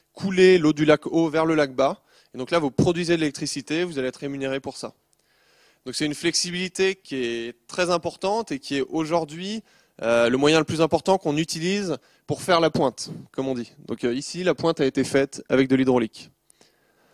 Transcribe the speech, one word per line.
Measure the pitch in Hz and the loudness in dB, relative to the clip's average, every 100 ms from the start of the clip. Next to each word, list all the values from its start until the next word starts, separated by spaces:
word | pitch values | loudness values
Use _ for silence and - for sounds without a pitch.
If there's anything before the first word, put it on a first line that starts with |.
| _ | _
couler | - 196 185 185 185 | -8 -2 6 8 8
l'eau | 151 | 4
du | 147 151 | 4 4
lac | 151 - | 4 2
haut | 160 165 | 0 2
vers | 151 160 | 2 2
le | 156 | 2
lac | 143 127 | 0 2
bas. | 135 196 _ _ _ | 0 0 _ _ _
Et | 123 | -12
donc | 127 | -2
là, | 170 | 0
vous | 147 | 0
produisez | - 180 170 170 170 | 2 0 0 0 0
de | |
l'électricité, | 151 - 151 147 127 156 | 0 -4 -8 -8 -6 -4
vous | 175 147 | -4 -4
allez | 127 | -6
être | - | -6
rémunéré | 143 139 135 135 | -10 -6 -6 -6
pour | 135 - | -8 -12
ça. | 113 - _ _ _ _ _ _ _ _ - | -14 -16 _ _ _ _ _ _ _ _ -12
Donc | 123 | -4
c'est | 151 | -4
une | |
flexibilité | 147 165 - 180 175 185 - 190 | -2 -2 -2 -4 -4 -6 0 0
qui | 190 - 135 | -2 -6 -4
est | 120 117 117 - - | -4 -4 -8 -12 -10
très | - 175 | -2 0
importante | 175 170 - 190 208 220 | 0 -2 -4 -2 -2 -4
et | 139 | -8
qui | - 139 | -4 -4
est | |
aujourd'hui, | 131 156 156 170 156 160 190 220 - _ _ - | -2 -4 -2 -2 -2 -8 -8 -10 -12 _ _ -6
euh, | 113 117 117 | 0 2 4
le | 127 | 4
moyen | 147 160 | 4 4
le | |
plus | 151 160 | 2 0
important | 160 160 - 190 | 0 0 0 0
qu'on | 165 147 | 0 -4
utilise | 165 160 170 202 190 135 _ _ - | -4 -4 -4 -2 -4 -8 _ _ -8
pour | 147 | -6
faire | - 170 | 0 2
la | 160 | 2
pointe, | - 139 - - - - | 2 0 -2 -10 -14 -10
comme | - 135 | -6 -4
on | 127 | -6
dit. | 113 - - | -8 -14 -12
Donc, | 117 | -4
euh, | 123 | -2
ici, | 123 143 165 | -2 -6 -4
la | 180 151 | -2 0
pointe | 165 165 | 0 0
a | 135 | 0
été | 139 | 0
faite | 127 139 139 - - | 0 2 0 -4 -2
avec | 131 131 | 0 2
de | 131 | 2
l'hydraulique. | 131 127 117 - - _ _ _ _ _ _ _ _ | 4 2 0 -6 -20 _ _ _ _ _ _ _ _